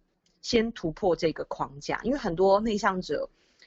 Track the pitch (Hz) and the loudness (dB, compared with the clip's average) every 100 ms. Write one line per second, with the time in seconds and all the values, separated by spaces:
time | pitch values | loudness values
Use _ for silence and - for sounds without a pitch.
0 | _ _ _ _ - 233 226 - 165 - | _ _ _ _ 0 2 2 -2 -6 0
1 | 196 160 165 - - - 139 143 - 139 | 0 2 0 -2 -8 -6 -8 -8 -6 -4
2 | 220 285 208 170 196 202 226 208 208 185 | -2 -2 -2 2 4 6 4 0 0 0
3 | 160 143 - _ _ _ | -4 -6 -6 _ _ _